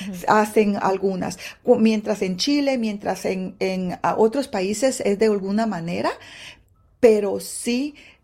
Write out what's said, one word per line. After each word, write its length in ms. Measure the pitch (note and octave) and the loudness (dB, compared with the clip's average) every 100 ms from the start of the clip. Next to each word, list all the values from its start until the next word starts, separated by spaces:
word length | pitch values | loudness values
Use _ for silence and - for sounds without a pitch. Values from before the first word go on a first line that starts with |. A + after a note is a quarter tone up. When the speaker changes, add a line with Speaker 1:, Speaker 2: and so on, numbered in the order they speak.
Speaker 1:
Ujú. 160 | F#3+ F3+ - | -12 -6 2
Speaker 2:
hacen 480 | G#3+ G#3+ A3 G#3 G3+ | 4 4 2 2 2
algunas. 640 | F#3+ F#3+ G3 F#3 F#3 - - - | 0 0 0 -2 -6 -8 -14 -6
Cu-, 140 | - B3 | 2 6
mientras 420 | A3 A3 G#3 G#3 | 6 2 -2 -2
en 120 | F#3+ F3+ | -2 -2
Chile, 420 | - D4 C#4 C4 A3 | 0 2 2 0 -2
mientras 360 | G#3 - F#3 F#3 | -4 -4 -4 -4
en, 300 | F#3+ F#3 - | -4 -6 -4
en, 400 | F#3+ F#3 F#3 - | -4 -2 -4 -2
a 140 | E3+ F3+ | -2 2
otros 300 | A3 C4 C4+ | 2 2 -4
países 520 | G3+ F#3 G#3 C4+ B3+ | -4 -2 0 0 0
es 180 | G3+ G3+ | 0 2
de 80 | A3 | 2
alguna 400 | G3+ F#3+ G3+ A3+ | 2 -2 -2 -2
manera, 420 | F3+ E3 F#3 D#4 C5 - - - - _ _ _ - | -4 -6 -4 -4 -4 -14 -20 -20 -20 _ _ _ 4
pero 400 | A#3+ G#3+ G3+ G3 | 6 6 2 -4
sí, 540 | F#3 - A#3+ A#3+ D4 - - _ | -8 -8 -4 -2 -4 -10 -20 _